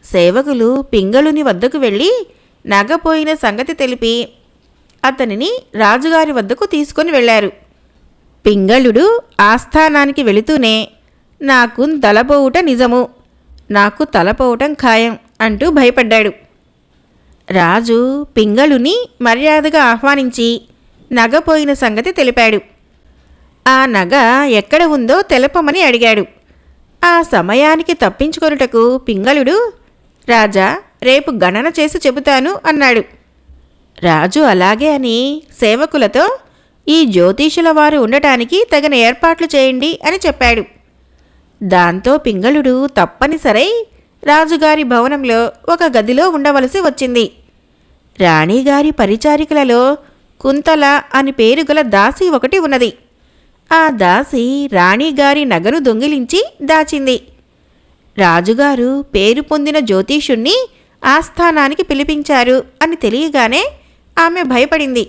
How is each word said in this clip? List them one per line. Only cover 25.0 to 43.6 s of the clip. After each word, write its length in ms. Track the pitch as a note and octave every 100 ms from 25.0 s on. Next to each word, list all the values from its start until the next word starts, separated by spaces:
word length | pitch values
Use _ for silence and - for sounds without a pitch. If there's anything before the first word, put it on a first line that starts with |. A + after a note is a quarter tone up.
| A#3 E4+
తెలపమని 600 | G4 - C4+ F4 D4+ F4
అడిగాడు. 400 | D#4 A#3 A#3 G#3+ F3+ _ _ _ _ _ _ _
ఆ 120 | F4 E4+
సమయానికి 720 | E4 G3+ F3 A#3 D4+ D#4+ E4
తప్పించుకొనుటకు 880 | E4 G3+ G3+ D4 D#4 D#4 C#4+ B3+ A3+ A#3+ B3+
పింగళుడు, 580 | B3+ G3 A3+ C#4+ C4 G4 A#4 - _ _ _ _ -
'రాజా, 400 | A#3 G#3+ A3+ F#3+ E4 - _
రేపు 260 | B3 C4+ D4
గణన 360 | A3+ F3+ G3+ D4
చేసి 300 | E4 D4+ F4
చెబుతాను' 560 | C#4 B3+ C#4 C4+ C#4+ G4 D#4+
అన్నాడు. 360 | D4+ C4+ A#3 - _ _ _ _ - _ _ _ -
రాజు 440 | F3 D#3 F3 D4
అలాగే 480 | C#4+ F#3 F#3 A3 D4+
అని 260 | C#4+ B3+ A#3 C4+ D4+ - -
సేవకులతో, 640 | - A#3 D#4 D#4 G#3+ B3 F#4+ C5 _ _ _ _ -
'ఈ 100 | D#4+ C#4
జ్యోతిషుల 640 | F#3 F3+ G#3 D4+ E4+ E4
వారు 260 | D#4 D4+ D4+
ఉండటానికి 600 | A3 C4+ C#4 B3+ A#3+ F#4 A#4
తగిన 280 | D4 D4 C4
ఏర్పాట్లు 520 | A3+ B3+ E4 E4 E4
చేయండి' 440 | C#4+ C4 B3+ D4 E4 D4+
అని 120 | F#4
చెప్పాడు. 460 | E4+ - B3 A3+ - _ _ _ _ _ _ _ _ _
దాంతో 500 | G3 F3+ F3 F3+ B3 D4
పింగళుడు 580 | C4+ G3 A3 D4 C4 B3+ C#4
తప్పనిసరై 840 | A3 F3 - C#4 D#4+ C4 G#3+